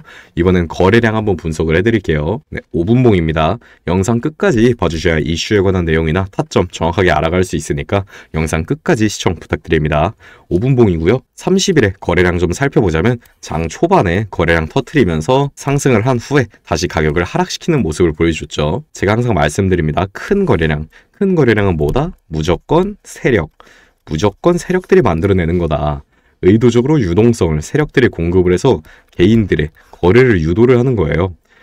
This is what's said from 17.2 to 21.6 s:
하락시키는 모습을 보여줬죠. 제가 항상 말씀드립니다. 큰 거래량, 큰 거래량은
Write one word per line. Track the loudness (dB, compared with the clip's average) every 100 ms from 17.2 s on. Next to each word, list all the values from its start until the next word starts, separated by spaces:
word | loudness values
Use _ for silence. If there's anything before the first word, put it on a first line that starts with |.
하락시키는 | -2 -2 -4 -4 -4 -2
모습을 | -2 0 0
보여줬죠. | 0 -2 -2 -6 -4 -4 -4 -8
제가 | -4 -2
항상 | 0 0
말씀드립니다. | 0 0 0 0 0 0 -2 -4
큰 | -6 -4 0 0
거래량, | 0 0 -2 -6 _ _
큰 | _ -2
거래량은 | 2 2 2